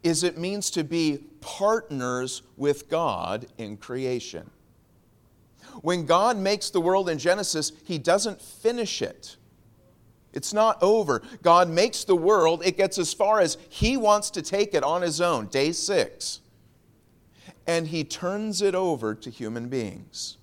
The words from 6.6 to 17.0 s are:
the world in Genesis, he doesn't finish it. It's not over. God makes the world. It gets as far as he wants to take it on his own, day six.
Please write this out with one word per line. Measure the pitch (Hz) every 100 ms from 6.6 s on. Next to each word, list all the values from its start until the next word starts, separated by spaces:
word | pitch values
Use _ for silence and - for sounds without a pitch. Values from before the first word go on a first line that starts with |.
| -
the | 185
world | 170 190 185
in | 156
Genesis, | 147 190 196 160 147 -
he | - 165
doesn't | 151 190 214 196
finish | - - 220 240 214 -
it. | 117 - - - _ _ _ _ _ _ _ _ _
It's | 131 -
not | 208 220 -
over. | 185 220 170 120 - -
God | 175 170 180
makes | 165 226 -
the | - 185
world. | 165 208 160 170 175
It | 180
gets | 190 190
as | 170
far | - 202 214
as | 170 - -
he | - 220 262
wants | 214 208 208
to | 202
take | - 196 202
it | 180
on | 135 170
his | 175 147
own, | 175 143 101
day | 135 143
six. | 170 - 190 110 - - - _ _ _ _ _ _